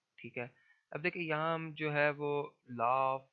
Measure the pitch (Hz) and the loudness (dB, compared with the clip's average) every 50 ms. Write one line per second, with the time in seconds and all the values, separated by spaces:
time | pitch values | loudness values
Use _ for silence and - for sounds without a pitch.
0 | _ _ _ - - 117 - 127 120 123 - _ _ _ _ _ _ _ - 147 | _ _ _ -18 -16 -10 -8 -8 -8 -8 -10 _ _ _ _ _ _ _ -10 -4
1 | 151 180 - 185 170 160 156 151 156 165 165 160 160 160 151 156 156 151 147 147 | -2 -2 -2 -2 -2 -2 0 0 0 0 0 -2 -4 -6 -6 -4 -2 0 2 4
2 | 147 147 143 143 147 147 143 143 147 - - _ _ 127 123 117 117 120 127 135 | 4 4 2 2 0 0 0 0 -2 -4 -8 _ _ -12 -4 0 2 4 4 4
3 | 135 131 131 135 131 _ | 4 2 0 -2 -6 _